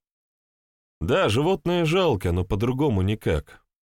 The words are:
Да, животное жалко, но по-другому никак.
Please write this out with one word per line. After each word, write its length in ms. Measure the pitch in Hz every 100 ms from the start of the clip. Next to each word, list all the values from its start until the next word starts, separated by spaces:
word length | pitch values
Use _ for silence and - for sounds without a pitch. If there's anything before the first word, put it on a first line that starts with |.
| _ _ _ _ _ _ _ _ _ _
Да, 260 | 90 160 160
животное 560 | 107 156 190 170 175
жалко, 480 | 160 185 175 101 90
но 120 | 87
по-другому 580 | 90 104 117 127 151 98
никак. 600 | 92 107 - 78 - - _ _